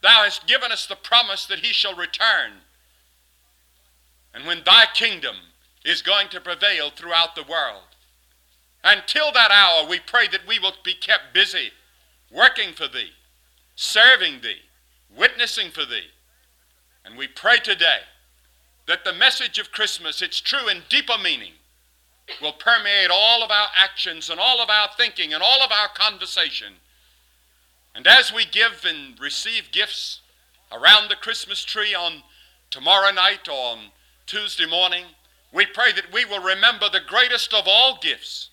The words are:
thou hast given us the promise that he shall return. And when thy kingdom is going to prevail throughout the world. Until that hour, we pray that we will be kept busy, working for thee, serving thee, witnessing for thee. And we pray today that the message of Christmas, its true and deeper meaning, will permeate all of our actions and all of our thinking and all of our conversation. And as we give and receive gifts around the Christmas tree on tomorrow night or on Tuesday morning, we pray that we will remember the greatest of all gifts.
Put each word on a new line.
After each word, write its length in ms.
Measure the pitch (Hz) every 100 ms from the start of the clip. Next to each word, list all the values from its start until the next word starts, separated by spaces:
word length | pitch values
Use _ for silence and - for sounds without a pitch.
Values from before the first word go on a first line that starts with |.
thou 220 | 190 226
hast 240 | 208 - -
given 240 | 254 247
us 160 | 220 -
the 80 | 196
promise 500 | - 233 220 196 -
that 140 | 190
he 140 | 226
shall 220 | 220 208 175
return. 580 | 175 - 220 190 117 98 _ _ _ _ _ _ _ _ _ _ _ _ _ _ _ _ _
And 140 | 117 147
when 160 | 170 170
thy 220 | 175 165 -
kingdom 400 | 226 185 135 98 85 _ _ _ 147
is 160 | 170
going 280 | 165 202 196
to 120 | 180
prevail 480 | 180 175 202 180 147
throughout 460 | - 170 165 165 156
the 80 |
world. 400 | 143 165 135 101 92 _ _ _ _ _ _ _ _ _
Until 480 | 180 202 - 302 302
that 200 | 285 226
hour, 360 | 202 190 165 151
we 120 | 180
pray 280 | - 240 214
that 200 | 190 180
we 100 | 220
will 160 | 190 190
be 120 | - 180
kept 400 | - 208 - 180
busy, 340 | 202 185 117 _ _ _ _ _ _
working 420 | 156 240 - 202
for 140 | 160 147
thee, 240 | 123 95 _ _ _ _ _ _ -
serving 680 | - 214 240 254 175 135
thee, 200 | 117 92 _ _ _ _ _ 107
witnessing 540 | 233 - 233 - 185
for 160 | 156 135
thee. 220 | 113 80 _ _ _ _ _ _ _ _ _ -
And 100 | 117
we 120 | 135
pray 300 | - 208 233
today 420 | 220 190 170 120 - _ _ _ _ _ _ _ -
that 180 | 175 190
the 80 |
message 460 | 175 254 - 247 -
of 120 | 202
Christmas, 500 | - 214 - 165 -
its 200 | 180 -
true 260 | - 277 233
and 140 | 180 175
deeper 280 | 262 285 226
meaning, 300 | 185 139 98 _ _ _ _ _ _ _ - -
will 100 | 151
permeate 580 | - - 233 202 202 180
all 320 | 180 214 233
of 80 | 226
our 160 | 208 208 185
actions 520 | 190 - 185 160 156
and 100 | 165
all 200 | 226 247
of 80 | 220
our 200 | 214 208 -
thinking 360 | 233 - 165
and 100 | 156
all 180 | 196 269
of 80 | 269
our 160 | 214 208
conversation. 840 | - 208 196 185 - 160 - 104 92 _ _ _ _ _ _ _ _ _ _ _
And 140 | 110 151
as 260 | 247 247
we 100 | 220
give 400 | 214 208 226 -
and 360 | 180 156 139 120
receive 520 | 143 - 220 226 -
gifts 500 | 175 214 - - - _ _ _ _ _
around 380 | 113 147 214 208
the 60 | 202
Christmas 480 | - 233 - 202
tree 300 | - 214 208
on 300 | 190 175 156 _ _ _ _ _
tomorrow 420 | 131 143 196 196
night 340 | 190 185 196 -
or 60 | 139 123
on 60 | 113 104 _ _ _ -
Tuesday 400 | 208 208 - 165
morning, 400 | 170 180 175 180 _ _ _ _
we 120 | 170 202
pray 260 | - 240
that 200 | 196 -
we 140 | 202 240
will 160 | 202
remember 480 | 185 190 220 214 208
the 120 | 190 -
greatest 480 | 208 247 240 -
of 120 | 214 190
all 320 | 208 262 240
gifts. 480 | 160 127 - - -